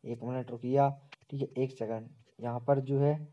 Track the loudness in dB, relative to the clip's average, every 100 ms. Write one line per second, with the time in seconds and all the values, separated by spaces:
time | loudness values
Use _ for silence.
0 | -8 -6 -4 -4 -6 -6 0 4 4 2
1 | -14 -20 _ -6 -4 -2 -2 -2 -4 -4
2 | -8 -20 _ -10 -6 -4 2 2 4 2
3 | 4 2 -4